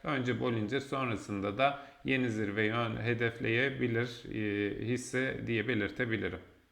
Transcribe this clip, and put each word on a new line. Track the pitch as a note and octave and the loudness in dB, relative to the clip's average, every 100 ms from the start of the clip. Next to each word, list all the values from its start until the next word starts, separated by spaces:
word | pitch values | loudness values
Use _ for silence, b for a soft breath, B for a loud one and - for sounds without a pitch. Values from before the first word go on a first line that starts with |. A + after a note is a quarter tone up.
önce | F3 C#3+ B2 A#2 | -2 0 0 2
Bollinger, | B2+ A#2 G#2 C3 | 2 0 0 -2
sonrasında | C3 C#3 B2+ G2+ - G2+ G2 G2+ | -2 -2 -2 -2 -4 -2 -2 2
da | C#3 C#3 B B C3+ | 2 2 B B 0
yeni | C3 B2+ | 2 2
zirveyi | G#2+ G#2 G2+ G#2+ | 0 0 2 2
ön-, | A2+ A#2 A2+ | 2 0 0
hedefleyebilir, | A2 A#2 A#2 A2+ A2+ A2+ C3+ C3 B2 A#2 B2 - - | 0 2 2 0 0 2 2 2 0 2 0 -4 -8
e, | A2 G#2+ G2+ G#2 G2+ A2 | -2 0 0 0 -2 -2
hisse | B2 - B2+ C3 - A2 | -2 0 -2 0 -2 -2
diye | A2+ G#2+ | 0 2
belirtebilirim. | A#2 G2 - B2 A2 G2 F2 - - _ | 0 0 0 -2 0 -2 -4 -12 -20 _